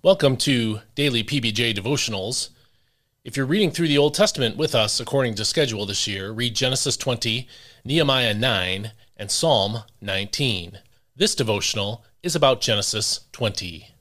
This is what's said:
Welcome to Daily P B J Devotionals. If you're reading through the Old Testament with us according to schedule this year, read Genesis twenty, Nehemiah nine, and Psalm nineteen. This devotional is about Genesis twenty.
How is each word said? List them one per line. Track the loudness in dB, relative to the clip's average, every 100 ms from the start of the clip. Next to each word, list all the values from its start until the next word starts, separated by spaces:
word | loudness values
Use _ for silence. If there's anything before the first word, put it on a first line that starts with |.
Welcome | 4 6 4 4
to | 2 2 0 -4 -8
Daily | -2 0 0
P | 0 -2
B | 0
J | 0 0
Devotionals. | 0 -2 -2 -2 -4 -4 -6 -8 _ _ _ _ _ _ _
If | -8 -4
you're | 0
reading | 2 2
through | 2 2
the | 4
Old | 4
Testament | 4 2 2 -2 0
with | 0
us | 2 2 -2
according | 0 0 0 -2
to | -2
schedule | 0 0 -2 -4
this | -4 -4
year, | -4 -6
read | -4 -2
Genesis | 0 0 0 -2 -2
twenty, | -2 -2 -2 -2 -6 -20 -20 -16 -2
Nehemiah | 2 2 2 2
nine, | 0 0 0 0 -4 -8 -14 -20 -14
and | -6
Psalm | 0 2 4 2 -4 -10 _
nineteen. | -6 -4 -4 -2 -2 -2 -6 -16 _ _ _ -2
This | 0
devotional | 0 0 0 -2 -2 -4 -8 _ _
is | -6 2
about | 4 4
Genesis | 0 0 0 -2 -2 -4 -10
twenty. | -4 -2 -2 -8 -12 -18 _